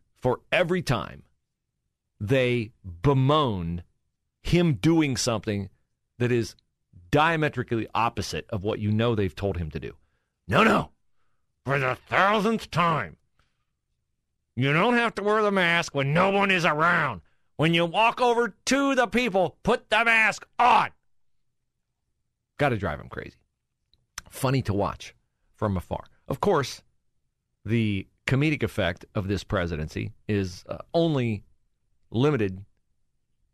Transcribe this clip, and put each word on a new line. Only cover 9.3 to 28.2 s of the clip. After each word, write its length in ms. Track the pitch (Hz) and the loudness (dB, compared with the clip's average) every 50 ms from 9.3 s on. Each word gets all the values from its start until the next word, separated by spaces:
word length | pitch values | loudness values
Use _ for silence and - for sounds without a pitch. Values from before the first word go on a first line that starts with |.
| - | -4
told 220 | - 101 101 90 87 | -4 -6 -4 -4 -4
him 120 | 85 76 | -6 -8
to 80 | - 76 | -8 -10
do. 160 | - 57 - - _ _ _ _ _ _ _ _ _ - | -12 -12 -14 -16 _ _ _ _ _ _ _ _ _ -2
No, 160 | 113 165 214 | 2 2 4
no. 260 | 220 - - - - _ _ _ _ _ _ _ _ _ _ _ _ _ _ _ | 4 4 2 0 -4 _ _ _ _ _ _ _ _ _ _ _ _ _ _ _
For 120 | 123 139 143 | -4 -2 0
the 180 | 135 127 123 - - - | 0 -2 -4 -4 -6 -2
thousandth 600 | 113 139 185 202 214 220 185 226 226 208 - - | 0 2 4 4 2 2 2 0 0 -2 -4 -4
time, 460 | - 156 175 170 160 139 104 78 - - _ _ _ _ _ _ _ _ _ _ _ _ _ _ _ _ _ _ _ _ _ _ _ _ _ _ _ | -2 0 2 2 0 0 -4 -6 -10 -18 _ _ _ _ _ _ _ _ _ _ _ _ _ _ _ _ _ _ _ _ _ _ _ _ _ _ _
you 180 | - 127 139 143 | -2 0 2 2
don't 240 | 160 190 247 240 240 | 2 2 2 2 2
have 160 | 233 220 - | 0 0 -2
to 80 | - 196 | -2 -2
wear 200 | 208 214 220 214 | 0 2 2 2
the 80 | 208 | 2
mask 420 | 196 190 180 170 170 170 165 - - | 2 2 2 2 2 0 -2 -2 -2
when 180 | 139 135 139 | -2 -2 0
no 200 | 147 170 185 196 | 2 2 2 2
one 180 | 196 202 196 196 | 2 2 2 2
is 160 | 190 180 156 | 2 2 2
around. 560 | 170 151 151 160 175 175 165 156 135 110 85 - _ _ _ _ _ _ | 0 2 2 2 2 2 2 0 -2 -4 -6 -12 _ _ _ _ _ _
When 180 | - 147 165 170 | 0 0 2 2
you 120 | 170 170 | 2 0
walk 340 | 170 160 196 220 233 233 - | 0 2 2 2 2 2 2
over 360 | 254 240 233 233 240 214 - _ _ | 2 2 2 2 0 -2 -4 _ _
to 300 | - 254 277 277 277 269 | 0 0 2 2 2 2
the 120 | 247 240 185 | 2 2 2
people, 500 | 196 240 247 226 180 196 180 151 - _ | 0 0 0 0 0 0 0 0 -4 _
put 280 | - 180 240 247 - _ | -2 0 0 0 0 _
the 120 | 214 214 233 | 0 2 2
mask 420 | 233 226 220 220 208 170 - - - _ - | 4 4 4 4 2 0 -4 -10 -8 _ 2
on. 320 | 240 247 233 196 156 113 - _ _ _ _ _ _ _ _ _ _ _ _ _ _ _ _ _ _ _ _ _ _ _ _ _ _ _ _ _ _ _ _ - | 4 4 6 4 2 0 -6 _ _ _ _ _ _ _ _ _ _ _ _ _ _ _ _ _ _ _ _ _ _ _ _ _ _ _ _ _ _ _ _ -2
Gotta 200 | 143 139 120 101 | -2 -2 -2 -2
drive 220 | 98 82 73 65 | -4 -6 -6 -8
him 100 | - 64 | -10 -12
crazy. 260 | - - - - - _ _ _ _ _ _ _ _ _ _ _ _ _ _ _ _ - - - | -12 -12 -12 -14 -16 _ _ _ _ _ _ _ _ _ _ _ _ _ _ _ _ -20 -18 -18
Funny 340 | - - - 127 135 131 - | -10 -4 -2 0 0 0 0
to 100 | - 95 | 0 -2
watch 400 | 101 98 85 - - - - - _ _ _ _ _ _ _ _ | -2 -2 -2 -4 -8 -14 -20 -20 _ _ _ _ _ _ _ _
from 240 | _ 110 104 95 87 | _ -4 -2 -2 -4
afar. 280 | - - - - - - _ _ _ - | -4 -6 -8 -10 -10 -14 _ _ _ -8
Of 120 | 139 - | -6 -2
course, 420 | - 208 190 147 127 - - - - _ _ _ _ _ _ _ _ _ _ _ _ _ _ _ - | 0 2 2 2 0 -2 -8 -14 -18 _ _ _ _ _ _ _ _ _ _ _ _ _ _ _ -6
the 440 | 101 113 117 110 107 101 95 - - _ _ | -2 0 0 0 0 -2 -4 -6 -10 _ _